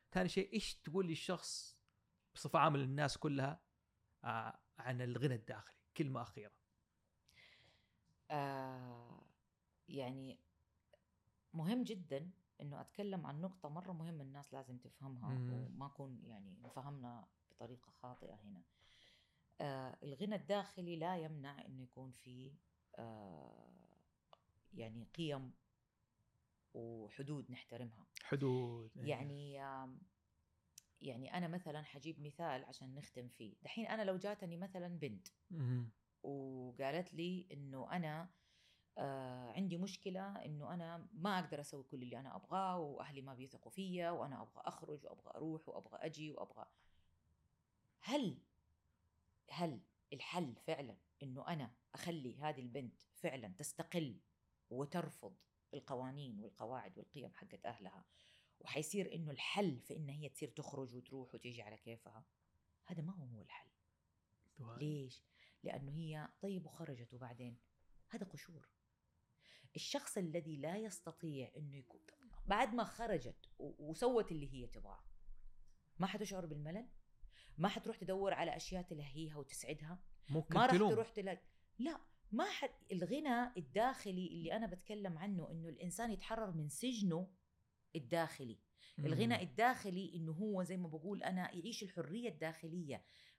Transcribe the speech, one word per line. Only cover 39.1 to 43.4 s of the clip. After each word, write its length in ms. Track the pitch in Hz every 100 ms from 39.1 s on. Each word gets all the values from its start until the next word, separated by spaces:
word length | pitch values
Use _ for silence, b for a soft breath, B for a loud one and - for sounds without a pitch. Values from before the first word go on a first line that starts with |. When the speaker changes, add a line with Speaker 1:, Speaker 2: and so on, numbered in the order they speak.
| 135 131 127 123
Speaker 2:
عندي 260 | 117 196 170
مشكلة 440 | 196 - 196 185
إنه 520 | 196 202 - 147 147
أنا 340 | 175 165 165 -
ما 260 | 143 196 185
أقدر 200 | 151 147
أسوي 220 | 147 143
كل 200 | - 135
اللي 160 | 123 120
أنا 160 | 135 185
أبغاه، 440 | - 185 190 180
وأهلي 420 | 147 135 143 139
ما 120 | 135
بيثقوا 380 | 123